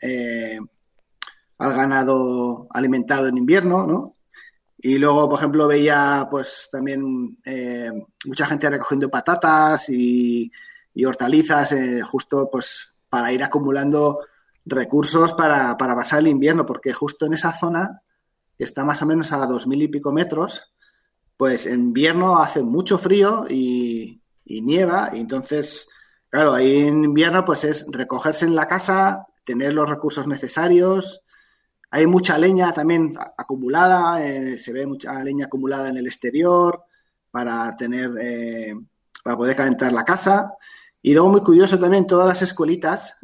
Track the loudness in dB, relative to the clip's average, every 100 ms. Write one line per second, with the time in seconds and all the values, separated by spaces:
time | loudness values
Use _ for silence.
0 | -8 -6 -6 -6 -8 -10 -16 _ _ _
1 | _ -18 -18 -20 _ -6 -2 0 2 2
2 | 2 2 2 -2 -2 -4 -8 -2 0 0
3 | 0 0 0 0 4 4 4 0 0 -2
4 | -4 _ _ -20 -20 _ _ _ 0 2
5 | 4 4 4 2 0 2 4 4 4 4
6 | 2 0 -2 -4 -6 -8 -10 -8 -6 -4
7 | -4 -4 -6 -10 -12 -10 -8 -8 -10 -12
8 | -14 -14 -10 -4 -4 -2 -2 -4 -4 -2
9 | -2 -4 -2 0 2 4 4 2 -2 -2
10 | 0 0 0 -2 -6 -12 -20 -20 _ -4
11 | -2 -2 0 2 4 2 0 0 -2 -4
12 | -4 -6 -4 -4 -2 -4 -4 -6 -10 _
13 | _ -4 -2 -2 -2 -2 0 -2 0 2
14 | 2 0 -8 _ _ _ -2 0 2 2
15 | 2 4 2 2 2 2 0 -2 -2 -2
16 | 0 2 2 2 2 2 -2 -4 -6 -6
17 | -6 -4 -4 -2 -2 -2 -4 -2 -4 -8
18 | _ _ _ _ _ -10 -10 -6 -4 -2
19 | 0 0 -2 -4 -2 -4 -2 -2 -2 -4
20 | -2 -2 -2 -4 -6 -8 -20 _ _ _
21 | _ _ _ -4 -2 0 -2 -2 -2 0
22 | 0 2 2 2 2 0 -2 -2 0 0
23 | 2 4 4 0 -4 -4 -2 -2 -4 -6
24 | -10 -16 _ _ -14 -8 0 2 2 0
25 | -4 -6 -8 -8 -6 -4 -4 -6 -10 _
26 | _ _ _ 0 2 4 4 4 4 4
27 | 2 4 4 2 2 0 0 -2 -6 -8
28 | -6 -4 -2 0 2 2 0 -2 0 2
29 | 2 0 -10 _ -8 -4 -2 0 -2 -2
30 | -4 -4 -6 -6 -6 -2 4 4 4 2
31 | -4 -12 _ _ _ _ _ _ _ 2
32 | 4 4 2 2 4 4 2 0 0 2
33 | 0 -4 -12 -12 -10 -8 -2 2 4 4
34 | 2 0 -4 -6 -8 -10 -10 -8 -8 -10
35 | -12 -10 -6 -6 -6 -6 -4 -4 -6 -6
36 | -8 -6 -4 0 4 4 4 0 _ _
37 | _ _ _ -8 -6 -4 -6 -6 -6 -6
38 | -6 -6 -8 -8 -8 -10 -12 -14 -18 _
39 | _ -10 -6 -2 -2 0 0 0 0 0
40 | 0 0 2 2 0 -10 -20 -20 -20 _
41 | 4 6 6 6 6 6 6 4 4 2
42 | 4 4 4 2 -2 -2 -2 -2 -2 -4
43 | -8 -18